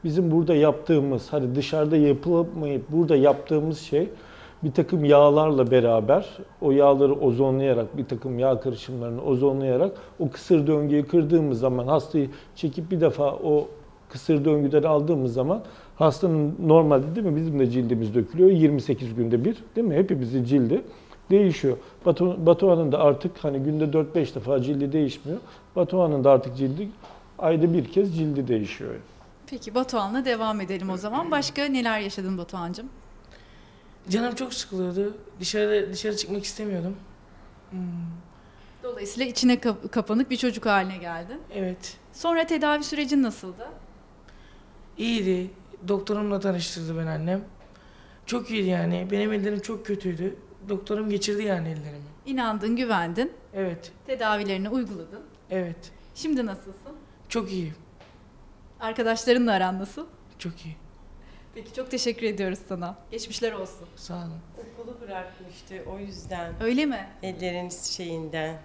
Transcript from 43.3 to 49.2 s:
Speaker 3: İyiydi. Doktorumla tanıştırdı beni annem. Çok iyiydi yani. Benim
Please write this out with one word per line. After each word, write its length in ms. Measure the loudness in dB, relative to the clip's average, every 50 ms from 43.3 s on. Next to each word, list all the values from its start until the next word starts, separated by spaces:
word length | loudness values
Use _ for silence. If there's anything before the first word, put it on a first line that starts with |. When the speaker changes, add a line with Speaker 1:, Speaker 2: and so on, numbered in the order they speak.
| -2 -8 -14 -16 -14 -14 -16 -16 -16 -18 -20 -20 -20 -20 -20 -20 -20 -20 -20 -20 -20 -20 -20 -20 -20 -20 -20 -20 -20 -20 -20 -20 -10 -6
Speaker 3:
İyiydi. 520 | -2 -2 0 0 0 0 0 0 -2 -8 -10 -16 -20 -20 -20 -14 -4 -2
Doktorumla 520 | -2 -2 -2 -4 -4 -4 -2 -2 -2 -2
tanıştırdı 580 | -2 -2 -2 -2 -4 -6 -8 -8 -8 -8 -6 -6
beni 120 | -4 -6
annem. 300 | -6 -4 -4 -4 -4 -4 -6 -10 -20 -20 -20 -20 -20 -20 -20 -20 -20 -20 -20 -20 -20 -20 -10
Çok 240 | -6 -6 -6 -6 -4
iyiydi 180 | -4 -2 0 0
yani. 380 | 0 0 0 -2 -2 -4 -4 -4
Benim 220 | -2 -2